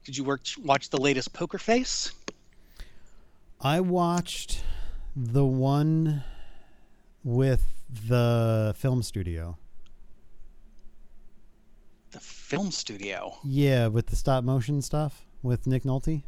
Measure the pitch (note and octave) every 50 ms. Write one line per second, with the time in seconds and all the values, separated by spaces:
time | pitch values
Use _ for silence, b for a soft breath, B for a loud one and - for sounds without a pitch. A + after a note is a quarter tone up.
0 | - - C3 C3+ C3+ C3+ C#3 C3+ - - - - A3 C#3+ C#3 C#3 - - - C#3
1 | C3 C#3+ C#3 C3 - - - - F3 - - F#3+ - - A3+ B3+ C4 - - -
2 | - - - - - - - _ - - b b b b b b b b b b
3 | b b b b b b b b b b - _ - C3+ D3+ F3 F#3 F3+ F3+ F3+
4 | F3 E3+ E3+ F3 F3 - - - - - - - B B B B B B B B
5 | B B B C#3 B2 A2+ A#2 C#3+ C#3 C3 C3 C3 C3 C3+ C#3 D3 D3+ D#3 D#3+ D#3+
6 | D#3+ D#3 D3+ C#3+ B B B B B B B B B B B B B B B B
7 | B B - _ - B2+ A#2 B2+ C3 C3+ B2+ - - - - - - - B2+ A2
8 | G#2+ A2+ B2 B2 A#2+ A#2 A#2+ A#2 A2+ A2+ A2+ A2 G#2+ G#2+ G2+ - - C3+ B2+ B2+
9 | A2 - - G#2 F#2 F2 E2+ D#2+ E2 E2+ E2 - - - - - - - - -
10 | - - - - - - - - - - - - - - - - - - - -
11 | - - - - - - - - - - - _ - - - - - - - _
12 | _ - - A2 - - - - - - C#3+ E3+ G3+ F#3 - - - - G#2+ G2
13 | G2+ G2+ F#2+ F2+ F#2 F#2+ - - - C#3 C3+ C#3 C#3+ C#3 C3 B2 A#2 A2+ G#2+ A#2
14 | - - - - - C#3 C3+ C3 A#2+ B2+ C3+ C3+ A2+ - D3 C#3+ B2+ - - D3+
15 | D#3 D3 - - - - - - - B2+ B2 A2 - C3 C3 B2+ - C3+ C3 C3+
16 | - D#3+ D#3+ D3 -